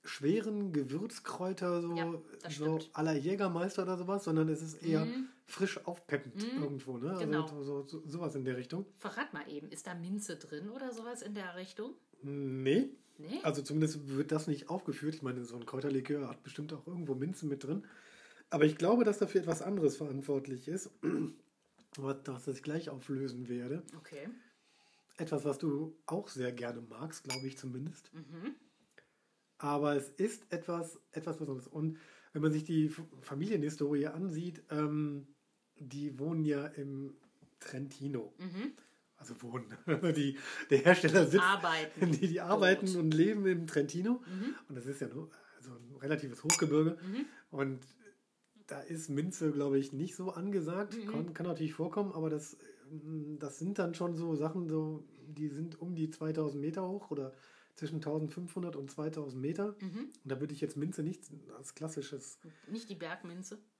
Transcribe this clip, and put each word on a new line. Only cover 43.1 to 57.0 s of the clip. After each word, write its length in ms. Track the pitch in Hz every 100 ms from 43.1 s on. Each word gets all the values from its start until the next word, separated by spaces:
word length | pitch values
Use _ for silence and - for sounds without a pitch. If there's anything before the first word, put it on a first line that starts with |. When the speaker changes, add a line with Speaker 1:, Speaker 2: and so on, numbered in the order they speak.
Speaker 1:
leben 320 | 156 185 214 190
im 220 | 175 160
Trentino. 460 | 151 - 170 202 247 175
Speaker 2:
Mhm. 300 | 185 247 - -
Speaker 1:
Und 60 |
das 120 | 127 123
ist 140 | 139
ja 60 | 123
nur, 240 | 127 165 - - -
also 120 | 127
ein 220 | 120 120 139
relatives 420 | 139 151 143 117
Hochgebirge. 560 | 156 - 160 151 160 165
Speaker 2:
Mhm. 260 | 180 233 294 - _
Speaker 1:
Und 340 | 143 135 127 - - 107 _ _ _ _ _ -
da 140 | 139
ist 280 | 139 160 156
Minze, 420 | 139 175 - 156
glaube 260 | 143 139 139
ich, 140 | 139
nicht 240 | 135 180 -
so 140 | 185
angesagt. 640 | 175 190 196 156 180 208 226
Speaker 2:
Mhm. 100 | 208
Speaker 1:
Kann, 260 | 185 170
kann 120 | 160 175
natürlich 260 | 165 156
vorkommen, 360 | 156 160 208 202
aber 200 | 165 160
das, 260 | 151 - - - - 135 151 151 160 147 147
das 220 | 143 -
sind 180 | 170 202
dann 160 | 170
schon 220 | 165 175 165
so 180 | 170
Sachen, 340 | 151 156 180 170
so, 360 | 156 156 156 - -
die 220 | 151 147 151
sind 300 | 143 165 156
um 140 | 175
die 160 | 170 156
zweitausend 500 | - 156 160 151 139
Meter 280 | 147 170 185
hoch 240 | 196